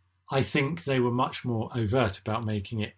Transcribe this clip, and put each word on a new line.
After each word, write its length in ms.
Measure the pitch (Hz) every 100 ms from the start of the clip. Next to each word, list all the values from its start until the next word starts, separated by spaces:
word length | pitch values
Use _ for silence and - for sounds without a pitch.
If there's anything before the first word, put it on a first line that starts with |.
| _ _ -
I 120 | 139
think 420 | - 151 139 170
they 160 | - 131
were 120 | 123
much 340 | 120 131 - 127
more 240 | 113 110 123
overt 440 | 110 127 110 95
about 260 | - 110 110
making 360 | 107 101 113
it 120 | 107